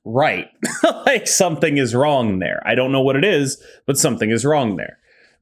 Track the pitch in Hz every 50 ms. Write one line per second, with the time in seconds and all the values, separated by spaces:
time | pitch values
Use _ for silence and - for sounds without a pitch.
0 | _ 110 110 127 151 139 98 92 - - _ _ - - - - - 320 - -
1 | - 269 262 214 - - - - 190 175 160 - 170 160 147 143 131 113 113 123
2 | 143 151 143 131 117 107 95 92 87 - - - - - 117 127 127 - 131 135
3 | 131 139 135 139 175 214 185 147 143 131 - - - - - - _ - 143 143
4 | - 143 117 - 110 107 117 113 120 143 156 147 127 110 95 76 50 50 - _
5 | _ _ _ _ _ _ _ _